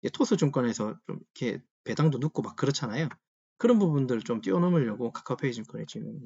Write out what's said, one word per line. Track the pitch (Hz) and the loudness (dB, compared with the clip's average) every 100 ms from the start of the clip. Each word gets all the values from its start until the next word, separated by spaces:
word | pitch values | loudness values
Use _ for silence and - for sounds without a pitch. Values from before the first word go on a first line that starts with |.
이제 | - | -6
토스 | - 277 196 | 0 2 2
증권에서 | 147 135 120 110 107 - - | 2 2 0 0 -4 -6 -12
좀 | - - | -14 -12
이렇게 | - 123 101 - _ | -6 -6 -6 -10 _
배당도 | - 113 156 135 | -6 2 2 2
넣고 | 151 - | -2 -2
막 | 110 - | -6 -2
그렇잖아요. | 139 139 123 117 165 - _ _ _ - | -2 0 -2 -2 -4 -6 _ _ _ 0
그런 | 233 233 | 4 6
부분들 | 185 147 131 120 | 4 2 2 0
좀 | 107 113 | -2 -4
뛰어넘으려고 | - 185 180 175 120 104 120 | 0 2 4 4 2 -2 -6
카카오페이 | - - 123 143 | -6 -6 -4 -2
증권에 | 117 110 165 160 | -4 -8 -10 -10
지금 | - 113 117 | -10 -10 -12